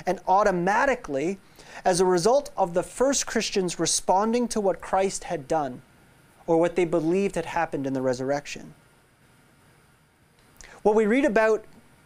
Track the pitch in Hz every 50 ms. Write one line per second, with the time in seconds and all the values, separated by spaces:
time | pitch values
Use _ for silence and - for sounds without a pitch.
0 | - 185 180 - - - 185 202 214 202 185 175 175 190 208 240 277 277 247 -
1 | - 156 139 135 151 180 196 - - - - - - - - - - 175 180 170
2 | 190 180 185 175 165 220 254 285 285 - - - 190 175 170 185 170 - - -
3 | 247 277 262 - - - - 233 190 - - 202 180 175 - - 165 - - -
4 | - - 180 190 214 226 226 247 240 226 - 220 196 190 165 - - - 185 190
5 | 196 196 - - - - 175 151 131 - 165 160 143 127 123 139 - _ _ _
6 | _ _ _ _ _ _ _ _ - - 165 165 170 170 170 185 180 160 175 170
7 | 156 165 180 196 202 190 - 175 160 - - 175 160 - - 147 135 135 135 131
8 | 131 131 127 127 131 135 143 147 - - - - - - - _ _ _ _ _
9 | _ _ _ _ _ _ _ _ _ _ _ _ _ _ _ _ _ _ _ _
10 | _ _ _ _ _ _ _ _ _ _ _ - - - - - - 208 214 220
11 | 220 202 233 277 285 277 196 226 220 220 214 208 - - - - _ - - _
12 | _